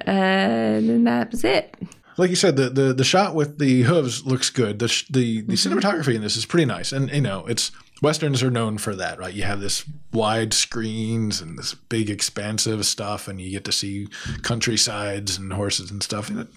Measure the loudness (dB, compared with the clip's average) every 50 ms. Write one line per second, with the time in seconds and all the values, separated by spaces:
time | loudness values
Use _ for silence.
0 | -2 0 2 4 4 4 4 4 4 2 2 2 2 2 2 2 2 4 4 4
1 | 4 4 4 2 0 -2 -2 0 0 2 2 2 0 -2 -6 -12 -12 -12 -14 -16
2 | _ -8 0 2 2 2 4 4 4 4 6 4 4 2 4 2 4 4 4 4
3 | 4 4 4 4 4 4 2 0 0 0 0 0 2 4 6 6 6 6 6 4
4 | 2 2 -2 -4 -2 -2 0 0 0 0 0 0 0 0 0 0 0 0 0 -2
5 | -2 0 2 2 2 2 0 -2 -2 0 0 0 0 2 2 2 2 2 2 2
6 | 2 0 0 0 0 -2 -4 -4 -2 0 2 2 2 2 0 -2 -4 -4 -2 -2
7 | -2 0 0 0 0 0 -2 -4 -4 -4 -2 -2 -2 -4 -6 -12 -20 _ _ 0
8 | 2 2 2 2 0 0 0 2 2 2 2 0 0 0 -2 -4 -4 -6 -4 -4
9 | -4 -6 -6 -6 -10 -8 -4 -2 0 0 0 0 -2 -2 -4 -4 -6 -8 -12 -14
10 | -10 -4 -2 0 0 2 2 0 0 0 0 0 0 -2 -2 -4 -6 -4 -4 -4
11 | -2 -2 -2 0 0 -2 -2 -4 -6 -10 -12 -10 -10 -10 -10 -10 -8 -4 -2 -2
12 | -2 -2 -2 -2 -4 -4 -4 -6 -6 -4 -2 -2 -2 -2 -2 -2 -2 -2 -2 -4
13 | -4 -6 -6 -8 -8 -10 -12 -10 -10 -8 -8 -8 -6 -4 -4 -4 -4 -4 -6 -8
14 | -8 -10 -12 -12 -10 -10 -8 -6 -4 -4 -4 -2 0 0 2 2 0 0 -2 -4
15 | -6 -6 -6 -6 -6 -6 -6 -6 -6 -6 -4 -4 -2 -2 -2 -4 -6 -8 -8 -8
16 | -6 -6 -6 -6 -6 -6 -8 -8 -10 -10 -8